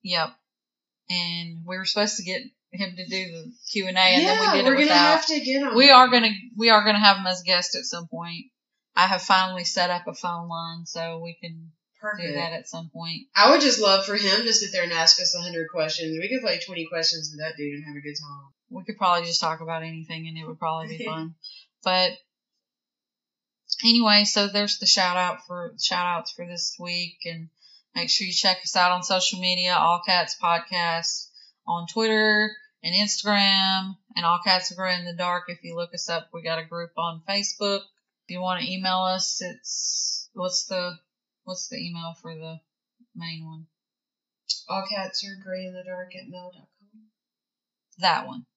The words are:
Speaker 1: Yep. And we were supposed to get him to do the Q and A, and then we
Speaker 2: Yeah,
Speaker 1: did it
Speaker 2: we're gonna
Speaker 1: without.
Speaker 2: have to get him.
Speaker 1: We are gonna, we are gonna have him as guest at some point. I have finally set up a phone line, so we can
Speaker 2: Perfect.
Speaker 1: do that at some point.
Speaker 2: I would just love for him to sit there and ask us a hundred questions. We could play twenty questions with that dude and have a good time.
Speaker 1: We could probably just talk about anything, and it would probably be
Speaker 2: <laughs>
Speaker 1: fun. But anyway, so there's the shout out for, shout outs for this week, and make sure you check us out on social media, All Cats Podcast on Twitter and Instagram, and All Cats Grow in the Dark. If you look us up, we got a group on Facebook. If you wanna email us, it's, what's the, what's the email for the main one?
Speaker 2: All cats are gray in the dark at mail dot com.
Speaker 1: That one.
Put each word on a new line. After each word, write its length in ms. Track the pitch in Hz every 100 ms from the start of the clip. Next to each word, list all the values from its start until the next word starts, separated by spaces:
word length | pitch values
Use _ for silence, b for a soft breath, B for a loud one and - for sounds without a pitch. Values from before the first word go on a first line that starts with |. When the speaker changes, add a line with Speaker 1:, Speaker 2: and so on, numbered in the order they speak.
Speaker 1:
Yep. 260 | 190 175 156 - _ _ _ _ _ _ _
And 560 | 180 170 170 170 165 170
we 120 | 185
were 60 | 190
supposed 300 | 214 208 214
to 60 |
get 180 | 180 185 - _ _
him 240 | 180 190 180
to 100 | 175
do 260 | 190 185
the 220 | 165 160 - -
Q 160 | 208 185
and 100 | 185
A, 20 |
and 260 | 185 185 359
then 140 | 427
we 60 | 427
Speaker 2:
Yeah, 60 |
Speaker 1:
did 60 | 294
it 40 | 254
Speaker 2:
we're 80 | 269
gonna 100 | 294
Speaker 1:
without. 100 | 349 - 320
Speaker 2:
have 80 | 320
to 140 | 302
get 200 | 240 269
him. 120 | 277 220
Speaker 1:
We 140 | 277
are 180 | 254 254
gonna, 240 | 247 226 202 - 208
we 140 | 226
are 140 | 214 208
gonna 140 | 208
have 180 | 208 190
him 100 | 185
as 140 | 180
guest 320 | 175 180 180 185
at 80 |
some 240 | - 175 170
point. 380 | 165 170 170 - _ _ _ _ -
I 120 | 185
have 140 | 185
finally 440 | - 190 185 185 175
set 240 | - 180
up 180 | 180 -
a 60 |
phone 340 | 175 180 170 170
line, 380 | 165 165 170 165
so 340 | 170 165 165
we 140 | 170
can 380 | 165 170 165 165 _ _ _
Speaker 2:
Perfect. 280 | 214 202 170
Speaker 1:
do 40 | 143
that 180 | 170
at 140 | 165 -
some 200 | 165 165
point. 360 | 165 165 160 - 196
Speaker 2:
I 160 | 233
would 80 | 311
just 200 | 294 220
love 240 | 208 196 196
for 100 | 208
him 280 | 196 208
to 100 | 233
sit 180 | 185 202
there 120 | 185
and 100 | 175
ask 260 | 165 165 -
us 140 | 175 175
a 60 |
hundred 280 | 175 170 160
questions. 480 | 175 156 156 160 160
We 120 | 185
could 120 | 262
play 180 | 214 170
twenty 260 | - 175 160
questions 440 | 165 160 165 151
with 80 | 151
that 160 | 156 156
dude 160 | 147 147
and 100 | 156
have 100 | 147
a 40 |
good 140 | 147 143
time. 380 | 147 139 - _ _
Speaker 1:
We 140 | 180 180
could 120 | 214
probably 280 | 190 175 170
just 160 | 165
talk 180 | 165 160
about 240 | 165 165
anything, 440 | 160 160 160 160 160
and 80 | 160
it 80 | 160
would 120 | 160
probably 360 | 165 160 160 160
be 60 | 156
Speaker 2:
<laughs> 0 |
Speaker 1:
fun. 300 | 160 160 165 B B B _
But 300 | 190 185 185 - _ _ _ _ _ _ _ _ _ _ _ _ _ _ _ -
anyway, 400 | 226 233 220 208 208
so 220 | 208 202
there's 300 | 202 208 -
the 80 | 202
shout 320 | - 180 180
out 280 | 180 180 -
for, 260 | 180 170 -
shout 240 | - 180 175
outs 260 | 170 165
for 140 | - 175
this 300 | 175 - -
week, 380 | 175 175 175 - 170
and 240 | 165 165 _ b b _ 170
make 140 | 170
sure 160 | - 185
you 60 |
check 260 | 175 196 185
us 120 | - 190
out 160 | 180
on 100 | 180
social 380 | 165 185 185 185
media, 340 | 185 180 180 175
All 260 | 156 175 185
Cats 300 | 180 170 -
Podcast 840 | 175 170 - 180 170 165 170 - - b b b -
on 200 | 170 170
Twitter 640 | - 220 214 214 214 214 B B _
and 120 | 170 185
Instagram, 1000 | 208 - 202 202 196 190 190 190 190 190 _ -
and 100 | 170
All 140 | 170
Cats 280 | 202 185 -
Grow 180 | 180 185
in 120 | 180 175
the 80 |
Dark. 320 | 170 180 175 175
If 120 | 175
you 120 | 170 170
look 180 | 170
us 140 | 175 -
up, 200 | 170 -
we 80 | 170
got 160 | 165 165
a 60 | 160
group 260 | 170 170 -
on 240 | 170 165 -
Facebook. 540 | 202 202 - 202 196 - _ _ _ -
If 20 | 180
you 40 |
wanna 240 | 185 180 170
email 340 | 185 185 185
us, 420 | 185 185 - -
it's, 880 | 180 - - - - - - - -
what's 320 | 190 180 180 -
the, 260 | 185 180 170 _ _ _ _
what's 240 | - 185 -
the 80 | 160
email 360 | 170 170 165 165
for 140 | 165 160
the 240 | 160 165 _ _ _ _ 240 -
main 300 | 170 165 160
one? 200 | 160 160 _ _ _ _ _ _ _ - - -
Speaker 2:
All 160 | 190 190
cats 360 | 202 190 - 196
are 180 | 196
gray 220 | 190 185 185
in 80 |
the 100 | 554
dark 280 | 185 185 180 -
at 140 | -
mail 220 | 180 180
dot 140 | 180 147 _
com. 220 | 202 220 214 _ _ _ _ _ _ _ _ -
Speaker 1:
That 280 | 190 160 127
one. 180 | 123 -